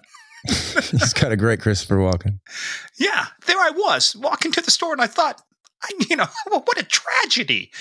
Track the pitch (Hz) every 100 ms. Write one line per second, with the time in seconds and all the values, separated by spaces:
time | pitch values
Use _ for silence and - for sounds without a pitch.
0 | - - - - - - - 330 - 135
1 | 117 - 143 107 110 110 110 98 - 98
2 | 95 90 101 98 - - - - - -
3 | 370 - - - - 370 339 311 415 131
4 | - 208 277 - 339 - 339 - 339 285
5 | 226 - 302 - _ _ _ _ - 392
6 | - 311 175 906 605 392 - - - -
7 | - 508 415 - 240 110 - -